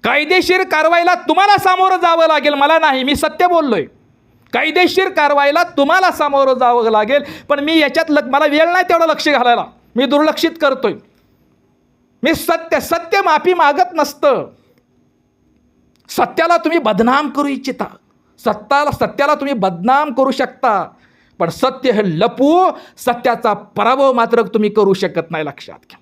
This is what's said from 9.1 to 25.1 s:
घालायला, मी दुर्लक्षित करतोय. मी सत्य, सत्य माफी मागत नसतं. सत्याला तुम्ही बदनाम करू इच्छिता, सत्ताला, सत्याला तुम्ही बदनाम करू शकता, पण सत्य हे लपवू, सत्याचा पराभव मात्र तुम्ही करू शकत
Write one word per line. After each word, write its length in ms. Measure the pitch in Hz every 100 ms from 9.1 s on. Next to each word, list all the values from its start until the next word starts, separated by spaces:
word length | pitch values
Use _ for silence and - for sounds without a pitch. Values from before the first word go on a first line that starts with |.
| 302 302
घालायला, 360 | 277 247 233 160 _ _ 220
मी 100 | 262
दुर्लक्षित 460 | 285 311 302 330 330
करतोय. 320 | 302 262 214 147 _ _ _ _ _ _ _ _ _ _ _ _
मी 100 | 262
सत्य, 460 | 320 - 330 330 302
सत्य 420 | - 339 330 392 381
माफी 280 | 311 339
मागत 400 | 349 294 294 359
नसतं. 540 | 330 277 - 302 226 135 _ _ _ _ _ _ _ _ _ _ _ _ _ _ _ _
सत्याला 480 | - 254 - 330 339
तुम्ही 220 | 330 339
बदनाम 500 | 226 196 226 269 294
करू 180 | 262 285
इच्छिता, 360 | 269 - 254 208 - _ _ _ _ 240
सत्ताला, 460 | 208 - 277 294
सत्याला 420 | 285 220 - 285
तुम्ही 200 | 294 277
बदनाम 600 | 254 190 170 196 269 302
करू 180 | 247 262
शकता, 580 | 254 247 - 254 202 160 _ _ _ _ _
पण 100 | 170
सत्य 420 | - 254 262 262
हे 100 | 214 208
लपवू, 680 | 156 226 240 277 339 370 339 - _
सत्याचा 560 | - 240 247 233 233
पराभव 600 | 202 - - 208 269 269
मात्र 280 | 247 233 233
तुम्ही 280 | 220 220 208
करू 240 | 208 196
शकत 380 | 190 185